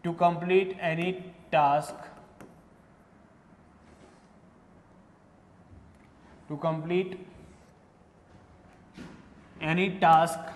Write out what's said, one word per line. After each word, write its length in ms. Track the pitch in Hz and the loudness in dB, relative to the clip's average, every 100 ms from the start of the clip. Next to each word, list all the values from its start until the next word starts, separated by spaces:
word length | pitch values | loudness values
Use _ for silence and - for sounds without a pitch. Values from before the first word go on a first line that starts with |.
to 100 | 170 | -6
complete 600 | 170 175 165 175 185 190 190 | 2 2 2 2 2 2 -4
any 540 | 175 165 175 185 - - - | -4 -2 -4 -6 -12 -20 -2
task, 440 | 160 143 147 147 - - - - - - - - - - - - - - - _ - - - - - - - - - - - - - - - - - - - - - - - - - - - - - - | 2 4 2 -2 -12 -18 -20 -20 -20 -20 -20 -20 -20 -20 -20 -20 -20 -20 -20 _ -20 -20 -20 -20 -20 -20 -20 -20 -20 -20 -20 -20 -20 -20 -20 -20 -20 -20 -20 -20 -20 -20 -20 -20 -20 -20 -20 -20 -20 -12
to 100 | 147 | -4
complete 600 | 165 160 160 180 185 - - - - - - - - _ - _ - - - - - - - - - - - - - - | -4 -4 -2 -2 -2 -10 -16 -20 -20 -20 -20 -20 -20 _ -20 _ -20 -20 -20 -20 -20 -20 -20 -20 -20 -20 -20 -20 -20 -8
any 280 | 160 170 190 - | -2 0 0 2
task 400 | 170 160 165 - - | 6 6 4 -2 -10